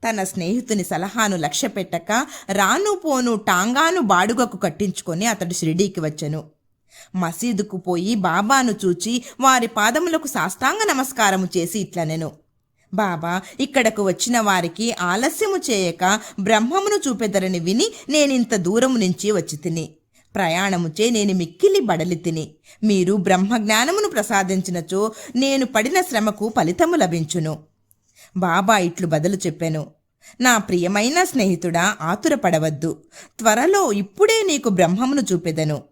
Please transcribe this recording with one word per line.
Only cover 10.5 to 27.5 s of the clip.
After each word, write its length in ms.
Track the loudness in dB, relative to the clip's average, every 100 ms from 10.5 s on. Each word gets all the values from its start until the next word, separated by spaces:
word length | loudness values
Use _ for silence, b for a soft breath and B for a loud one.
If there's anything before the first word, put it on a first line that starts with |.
| -2 -2 0 0
నమస్కారము 600 | 0 -2 0 2 2 0 -2
చేసి 220 | -2 -4
ఇట్లనెను, 520 | -6 -4 -4 -4 -8 -10 _ _ _ _ _
"బాబా, 480 | -4 -2 -2 -4 -4 B B
ఇక్కడకు 440 | -4 0 -2 0
వచ్చిన 360 | -2 -2 0 0
వారికి 540 | 2 2 0 -4 -6
ఆలస్యము 640 | -2 -2 0 -2 -2 -2 -2 -2
చేయక 480 | -2 -2 0 0 0 B B
బ్రహ్మమును 640 | 0 2 2 0 0 0 -2
చూపెదరని 520 | -2 -2 -2 -2 -2
విని 320 | 0 0 0 B B
నేనింత 460 | 2 2 2 0 0
దూరము 420 | 0 2 2 2
నుంచి 340 | 0 0 0
వచ్చి 260 | -2 -2 -8
తిని. 320 | -6 -6 -8 -14 _ b b -4
ప్రయాణముచే 760 | -2 0 0 0 -2 0 2
నేను 240 | 2 2
మిక్కిలి 460 | 0 -2 2 4 4
బడలి 360 | 2 0 0 -2
తిని. 360 | -2 -4 -6 -12 b b
మీరు 300 | 2 4 4
బ్రహ్మజ్ఞానమును 960 | 2 2 2 2 0 0 0 2 0 0
ప్రసాదించినచో 1000 | -2 0 0 0 -2 -2 -6 -4 -2 -2 -4 B 0
నేను 300 | 2 2 0
పడిన 360 | 0 2 2
శ్రమకు 520 | 0 0 0 -2 -2 0
ఫలితము 380 | 0 2 2 4
లభించును." 640 | 2 0 -2 -2 -4